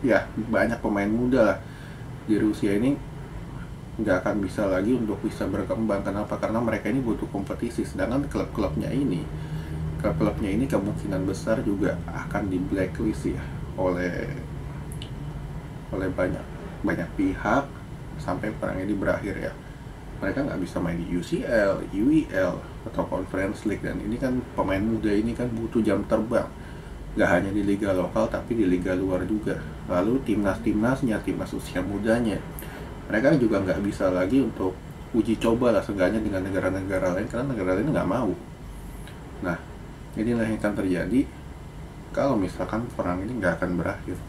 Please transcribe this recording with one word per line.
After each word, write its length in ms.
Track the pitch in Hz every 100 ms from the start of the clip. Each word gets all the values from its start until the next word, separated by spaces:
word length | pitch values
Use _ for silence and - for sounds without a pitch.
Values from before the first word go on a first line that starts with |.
ya, 240 | 131 101 - -
banyak 440 | 113 107 110 117
pemain 320 | 107 104 101
muda 280 | 113 123 127
lah 140 | 107 - - - - - - - -
di 120 | 104
Rusia 400 | 107 104 104 101
ini 160 | 127 143 - - - - - - - - - -
nggak 240 | 107 92
akan 120 | 101 101
bisa 240 | 95 -
lagi 320 | 101 92 104 127
untuk 240 | 107 101
bisa 200 | 107 - 98
berkembang. 560 | 98 98 113 110 98
Kenapa? 360 | 98 98 104 110
Karena 240 | 104 113
mereka 240 | 113 107 -
ini 120 | 131
butuh 240 | 120 101 -
kompetisi. 520 | 98 95 90 117 -
Sedangkan 460 | 98 98 95 131 143
klub-klubnya 560 | 104 85 - 95 76 104
ini, 320 | 117 139 90 - - - - - - - -
klub-klubnya 480 | 90 80 107 - 110
ini 160 | 104
kemungkinan 640 | 135 107 101 104 101 92 95
besar 320 | 95 - 110 110
juga 340 | 98 92 85 -
akan 400 | - - 101 101
di 80 | 92
blacklist 720 | 92 98 90 - 113 104 110
ya 160 | - - - - -
oleh, 560 | 92 87 90 - - - - - - - - - - - - - - - - - -
oleh 160 | 95 92
banyak, 380 | 92 92 - - - - -
banyak 300 | 98 85 85 -
pihak 480 | 95 92 104 123 - - - - - -
sampai 320 | - 90 107 -
perang 240 | 104 98
ini 160 | 98 98
berakhir 400 | 117 92 101 92
ya. 160 | - - - - - - - -
Mereka 240 | 95 123 139
nggak 120 | -
bisa 160 | 90 92
main 160 | 87 85
di 160 | 85
U 80 | 87
C 240 | - 175
L, 400 | 113 117 101 95
U 220 | - 95 131
E 160 | 320 -
L, 240 | 95 90 - - - -
atau 160 | -
Conference 640 | 87 - 92 95 98 104 107
League, 160 | 95
dan 160 | - -
ini 160 | 104 120
kan 240 | 131 127 117 -
pemain 240 | 95 95
muda 320 | 107 110 110
ini 240 | 101 113 -
kan 160 | 120
butuh 320 | 113 113 123
jam 240 | 107 98 -
terbang, 400 | 110 110 104 - - - - - - - -
nggak 100 | 101 90
hanya 160 | 98
di 160 | 104 98
liga 240 | 101 101
lokal 400 | 92 90 113 101
tapi 240 | - - 117
di 80 |
liga 320 | 92 90 92 92
luar 320 | 95 90 92
juga. 320 | 107 104 - - - -
Lalu 320 | 104 101 131
timnas-timnasnya, 960 | 127 107 98 92 113 104 113 135 127 104
timnas 280 | - 87 92
usia 320 | 92 - 90
mudanya, 560 | 92 101 110 113 117 98 - - - - - - -
mereka 240 | 104 139 156
juga 240 | 113 98
nggak 160 | 95 87
bisa 240 | 101 - 95
lagi 320 | 92 92 131
untuk 320 | 117 - 92 92 - - - 117
uji 200 | 110 110
coba 360 | 117 113 123 104
lah 80 |
seenggaknya 400 | 95 101 92 110
dengan 240 | 107 98 95
negara-negara 680 | 95 92 95 95 95 92 90
lain, 80 | 104
karena 180 | 113 139
negara 240 | 117 92 92
lain 120 | 139
nggak 180 | 87 87
mau. 200 | 110 110 85 - - - - - - - - - -
Nah, 180 | 95 85 - - - - - -
inilah 260 | 110 120 113
yang 140 | 107
akan 160 | 104 101
terjadi 360 | 95 87 90 123 151 - - - - - - - -
kalau 240 | - 143 110
misalkan 480 | 90 - - 110 120
perang 320 | - 87 90
ini 160 | 101 123
nggak 160 | 92 85
akan 160 | 90 90
berakhir. 400 | 90 101 - 90